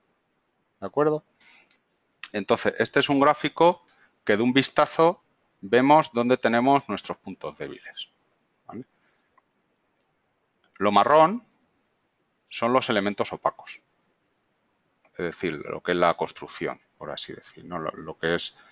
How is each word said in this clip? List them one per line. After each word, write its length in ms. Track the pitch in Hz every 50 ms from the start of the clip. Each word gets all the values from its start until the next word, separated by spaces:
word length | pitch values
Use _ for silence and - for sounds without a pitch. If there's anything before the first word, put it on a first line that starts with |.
| _ _ _ _ _ _ _ _ _ _ _ _ _ _ _ _
¿de 60 | 98 95
acuerdo? 360 | - 139 147 151 151 151 - _ _ _ _ _ _ _ _ _ _ _ _ _ _ _ _ _ _ _ - - -
Entonces, 420 | - 95 - 117 - - 107 - -
este 200 | 113 - - 143
es 80 | 127 -
un 140 | 143 135
gráfico 600 | 139 147 147 - - 147 - - 165 175 185 - _ _ _ _ _ _ _ _ _
que 140 | - 107 104
de 40 |
un 120 | 117 123 127
vistazo 680 | 135 127 - - - 151 - - - 160 165 - - _ _ _ _ _ _ _ _
vemos 500 | - 95 110 123 127 139 151 160 147 -
dónde 260 | - 117 120 123 127 -
tenemos 520 | - 117 117 117 123 135 139 139 - -
nuestros 260 | 101 95 - - 90
puntos 400 | - _ 98 92 - - 76 73 -
débiles, 500 | 76 71 71 - - - - - - - _ _ _ _ _ _ _ _ _ _ _
¿vale? 200 | - - 110 135 - _ _ _ _ _ _ _ _ _ _ _ _ _ _ _ _ _ _ _ _ _ _ _ _ _ _ _ _ _ _ _ _ _ _ _ _ _ _
Lo 140 | 95 104
marrón 540 | 104 101 104 120 147 156 160 170 214 240 - _ _ _ _ _ _ _ _ _ _ _ _ _ _ _ _ _ _ _ _ _
son 240 | - - 117 117 123
los 160 | 131 - -
elementos 420 | 117 104 98 101 101 - 113 - -
opacos, 480 | - - - - - - - - - _ _ _ _ _ _ _ _ _ _ _ _ _ _ _ _ _ _ _ _ _ _ _ _ _ _
es 140 | _ - 87
decir, 280 | 85 78 - - 85 78
lo 300 | 71 - - - 78 -
que 80 | -
es 60 | 87 87
la 180 | 87 85 82
construcción, 680 | - 82 - - - 73 - - - 85 71 65 - _ _ _ _
por 140 | 78 73
así 220 | 73 - - - -
decir, 320 | - - - _ - -
¿no? 120 | - 90 85
Lo, 140 | 80 -
lo 260 | - - 80 80 80 -
que 160 | - 82 85
es 240 | 82 - - - _ _ _